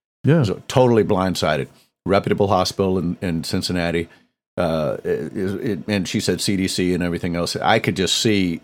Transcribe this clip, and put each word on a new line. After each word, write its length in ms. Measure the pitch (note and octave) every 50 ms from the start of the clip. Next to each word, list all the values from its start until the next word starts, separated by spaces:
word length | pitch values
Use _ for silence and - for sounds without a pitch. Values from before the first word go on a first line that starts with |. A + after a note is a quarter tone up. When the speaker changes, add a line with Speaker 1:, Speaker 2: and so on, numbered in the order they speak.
| _ _ _ _ -
Speaker 1:
Yeah. 200 | B2+ D#3 E3+ C3
Speaker 2:
So 180 | F#2+ - - - -
totally 360 | - C3 B2+ B2 A#2+ A2 G#2
blindsided. 640 | - G#2 F#2 F#2 F#2+ F2 - - D#2+ D2+ C#2+ C2 - - _ _ _ _ _ _
Reputable 420 | F2 F#2+ G2+ - - G2+ F2+ G2+ F#2+
hospital 500 | G#2 F2+ F#2 - - - G2 F#2+ F#2 F#2+
in, 200 | E2 E2+ F2 -
in 220 | - F2+ E2 E2 D#2+
Cincinnati. 640 | - - F#2 F2+ - F2+ F2+ E2+ E2+ E2 E2+ E2+ - - _ _ _ _ _ _ _ _
Uh, 420 | - F2+ E2 E2 D#2+ D#2 D#2 - - -
it, 320 | F2+ E2+ - - D2+ -
it, 440 | G2+ F#2+ F#2+ G2 - - A#2+ G2+ F2 - -
and 200 | G#2 G2+ F2 -
she 120 | - A2
said 200 | - - F2+ F2
C 160 | - - G2+
D 120 | F#2 F#2+ F#2
C 260 | - - F#2 F2+ F2+
and 80 | E2+
everything 340 | F2 F2 E2+ E2+ - F2+ E2+
else. 200 | F2 F2 E2+ -
I 240 | - - E2+ G#2+ A#2
could 160 | - A#2+ F2+
just 220 | D#2+ F#2+ - - -
see, 400 | - A#2 G#2+ G2+ F#2 F2 E2 D#2+